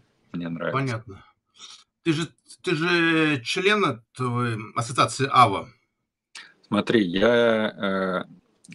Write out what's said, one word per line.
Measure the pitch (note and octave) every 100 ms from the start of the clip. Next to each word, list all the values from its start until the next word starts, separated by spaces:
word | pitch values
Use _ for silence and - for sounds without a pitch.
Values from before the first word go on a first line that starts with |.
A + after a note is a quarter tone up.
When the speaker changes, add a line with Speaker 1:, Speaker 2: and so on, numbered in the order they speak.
| _ _ _
Speaker 1:
Мне | F2 E2+
нравится. | E2 E2+ C3 C3+ A2+
Speaker 2:
Понятно. | G#2+ F#2 - _ _ - - - _ _
Ты | E3
же, | D3+ D#3+ _ - -
ты | F3+
же | D#3 F3 F3 E3 D#3+ D#3 C#3+
член | A#2 F#3 F#3+ G#3+
этого, | F3 A#2 _ - B2+ A#2+ A#2+ A2 G#2+ A#2
ассоциации | A#2 C3 A#2+ - C3+
ава? | B2+ A#2 F#2 - - _ _ _ _ _ - - _ -
Speaker 1:
Смотри, | G#2 G2+ A#2
я, | F#2 F#2+ A2 A#2+ A#2 A2 A2 - G2 F#2+ F#2+ F#2 -
э, | - _ _ -